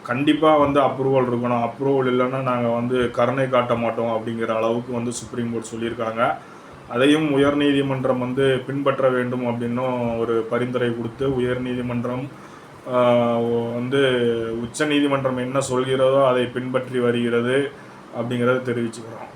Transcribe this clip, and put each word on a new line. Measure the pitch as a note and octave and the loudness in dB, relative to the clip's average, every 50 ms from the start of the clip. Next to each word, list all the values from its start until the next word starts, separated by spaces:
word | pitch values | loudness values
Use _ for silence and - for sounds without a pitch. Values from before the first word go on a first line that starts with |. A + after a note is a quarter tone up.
| - | -4
கண்டிப்பா | - B2 B2+ D3 D3+ D3 D3 D#3+ D#3 D#3 D3+ | -4 -2 0 2 2 2 4 4 4 6 6
வந்து | C#3+ C#3 C#3 C#3+ | 4 4 4 2
அப்ரூவல் | C3+ B2+ A#2+ B2+ C3+ | 2 2 0 0 0
இருக்கணும், | C3+ C3+ C3+ B2+ B2 B2 A#2+ A#2+ A#2+ | 2 2 2 2 2 0 -2 0 0
அப்ரூவல் | A#2+ A#2+ A#2 A#2+ A#2+ - C#3 | 0 0 -2 -2 -4 -2 0
இல்லைன்னா | C#3 C#3 C3+ C3 B2+ B2+ B2 B2+ B2+ C3+ C3+ | 0 2 2 2 2 2 2 0 0 0 -2
நாங்க | C3+ B2+ B2 A#2+ A#2+ A#2 | -2 -2 0 0 0 0
வந்து | A#2 A#2 A#2+ B2 B2+ B2+ B2 A#2 | 0 0 -2 0 0 0 0 0
கருணை | A#2+ - A#2+ A#2+ B2+ C#3 C3+ B2+ | 0 0 0 2 2 0 0 2
காட்ட | B2+ B2 A#2 A2+ A#2+ | 2 0 2 2 0
மாட்டோம் | A2+ A#2 A2+ A2 A#2 A#2 | 0 0 -2 -2 0 -2
அப்படிங்கிற | A#2 A2+ A2 A2 A#2+ A#2 A2+ A2+ | -2 -2 -2 -2 -4 -4 -4 -2
அளவுக்கு | A2+ A2+ A2 A2+ A2+ A2+ A#2+ B2 B2+ B2 | -2 -2 0 0 0 0 0 -2 -4 -6
வந்து | A#2 A#2 A#2+ | -4 -4 -4
சுப்ரீம் | A#2 - - - - B2 A#2+ A#2 A#2 | -6 -6 -10 -8 -6 -6 -4 -4 -4
கோர்ட் | A2+ A2 - - | -6 -6 -8 -8
சொல்லியிருக்காங்க. | A2+ A#2 A#2 A2+ A#2 A2+ A2 A2 A2+ A#2+ C#3 - - - - - - - - - - - - | -6 -6 -6 -4 -4 -4 -4 0 0 0 0 0 -4 -8 -18 -20 -20 -20 -20 -20 -20 -16 -6
அதையும் | B2 A#2+ C3 C#3+ D3 D#3 D#3+ D3+ C#3 C3+ | 0 2 4 4 4 4 2 2 2 4
உயர்நீதிமன்றம் | C#3 C#3+ C#3+ C#3+ D3 C#3+ C#3+ C#3 C#3 C#3 C3+ C3 B2+ C3 B2+ B2 | 4 4 4 2 2 2 2 2 2 0 -2 -2 0 0 0 0
வந்து | B2 B2 B2+ C3+ C3+ C3+ C3 B2 B2 - | 0 -2 0 0 2 2 2 0 -2 -4
பின்பற்ற | C3+ C#3 C#3+ C#3 C3 C3+ C3 C3 | -6 -2 0 0 0 2 2 2
வேண்டும் | B2+ B2 B2 B2 B2 B2 B2 | 2 2 0 -2 -2 -4 -2
அப்படின்னும் | A#2+ A#2 A#2+ A#2+ A#2+ A#2+ B2 B2+ B2+ B2 B2 A#2+ A#2 A#2 A#2 | -2 -2 -2 -2 -4 -2 -2 -2 -2 -2 -2 -2 -2 -2 -2
ஒரு | A#2 A#2 A#2 A2+ A2 A2+ | 0 0 0 0 0 0
பரிந்துரை | A#2+ A#2+ B2 B2 B2 B2 B2 A#2+ A#2 A#2 | -2 -2 -2 -2 -2 -2 0 0 -2 -4
கொடுத்து, | A2+ A2+ - - C3+ C#3 | -6 -8 -6 -4 -2 -2
உயர்நீதிமன்றம், | C3+ B2 B2 B2 B2+ B2+ B2+ B2+ B2 B2 B2 B2 A#2+ A#2+ A#2 B2 B2 B2+ C#3 C3+ - - - - - - - - - - - C#3 B2+ | 0 0 0 0 -2 -2 -4 -4 -4 -4 -4 -4 -4 -4 -4 -4 -6 -6 -8 -10 -12 -18 -20 -20 -20 -20 -20 -20 -20 -16 -10 -2 2
ஆ, | B2 B2 A#2+ A#2+ A#2+ A#2+ A#2 A#2 A#2 A#2 A#2 A#2 A#2 A#2 A#2 A#2 | 4 4 6 6 4 4 2 2 0 0 0 0 -2 -2 -2 -4
வந்து | A#2+ B2 B2+ C3+ C#3 C#3 C3 B2+ B2 A#2+ A#2+ A#2 A#2 A2+ A2+ A2+ A#2 | -4 -4 0 2 2 2 4 2 2 2 0 0 0 -2 -4 -4 -6
உச்சநீதிமன்றம் | A#2+ A#2 - - D#3 D3+ D3 C#3+ C#3+ C#3+ C#3 C3+ C3 C3 B2+ B2+ | -6 -8 -4 -4 -2 0 2 2 2 2 0 0 0 -2 -2 -2
என்ன | B2 B2+ C3+ C#3 C3 C3+ | -4 -2 -2 -2 -2 0
சொல்கிறதோ | B2+ B2+ C3 C3 C3 C3 C3 C3 C3+ C3+ C#3 C3 | -2 -2 0 0 2 2 4 4 4 4 4 4
அதை | B2+ B2+ B2 | 4 2 0
பின்பற்றி | A#2 - B2 B2+ C3 B2+ C3 B2+ - B2+ B2 | 0 -2 -6 -6 -2 -2 -4 -4 -2 -2 0
வருகிறது | A#2+ A#2+ A#2+ A#2+ A#2+ A#2+ A#2 A#2+ A#2+ B2 B2+ C#3 C#3+ C3+ - - - - - - - - - B2 | 2 2 2 2 0 2 0 0 0 2 0 0 0 -2 -6 -12 -20 -20 -20 -20 -20 -14 -8 -8
அப்படிங்கிறத | A#2 A#2+ B2 | -6 -4 -2
தெரிவிச்சுக்கிறோம். | A#2+ A#2+ A#2+ B2+ B2+ A#2+ B2 A#2 A#2+ A#2 A2+ A2+ A#2 A2 A2+ A#2 A2 - - - | 0 2 2 2 2 0 -2 -2 -2 -2 -4 -6 -10 -14 -14 -14 -14 -16 -16 -18